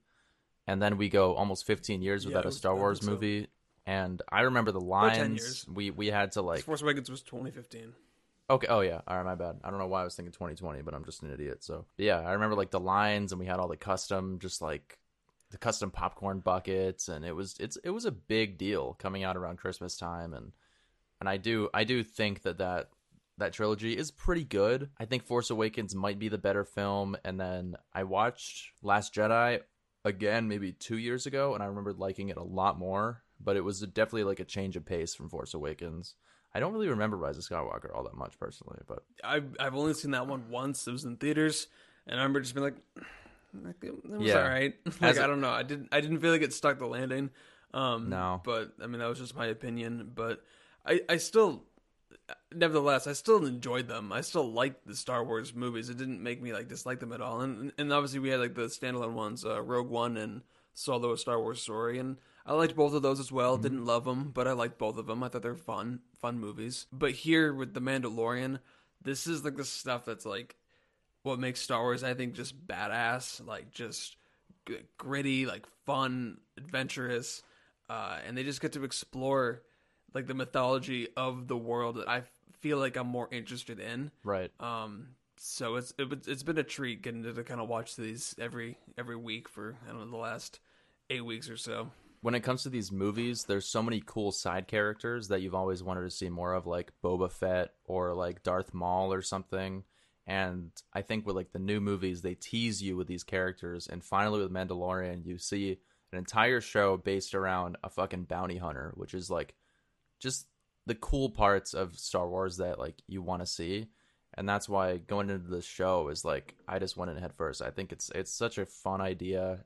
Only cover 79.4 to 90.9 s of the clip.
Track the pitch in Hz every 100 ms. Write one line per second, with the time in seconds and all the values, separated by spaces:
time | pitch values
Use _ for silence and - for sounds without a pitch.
79.4 | 123 120 - _ _ _ _ 135 127 131
80.4 | 127 143 127 131 123 127 113 - 131 127
81.4 | 123 123 117 120 117 117 104 120 123 _
82.4 | - - 147 143 135 127 123 123 113 123
83.4 | 110 123 - 110 98 117 147 - 104 95
84.4 | 90 - 117 117 107 104 131 127 _ -
85.4 | - - 120 120 123 - 131 139 - 135
86.4 | 139 156 135 - 131 110 120 117 113 117
87.4 | 120 120 113 113 113 - 110 117 - -
88.4 | 117 120 117 - - - 120 117 117 110
89.4 | 110 - 107 120 117 117 110 117 113 117
90.4 | - - _ _ _